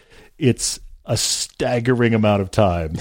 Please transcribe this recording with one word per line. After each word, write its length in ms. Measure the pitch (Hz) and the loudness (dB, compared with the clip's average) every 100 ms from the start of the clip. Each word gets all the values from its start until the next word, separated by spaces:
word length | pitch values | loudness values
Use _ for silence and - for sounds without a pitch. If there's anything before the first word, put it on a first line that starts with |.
| _ - - _ | _ -20 -20 _
It's 420 | 143 117 - - - - | 0 0 -4 -8 -14 -20
a 140 | - 120 | -6 -4
staggering 960 | - - - _ 131 123 117 123 117 | -2 -4 -8 _ -2 -2 0 2 2
amount 260 | 113 107 104 | 4 4 2
of 100 | 95 | 0
time 440 | - 104 87 80 82 | 2 2 2 -4 -6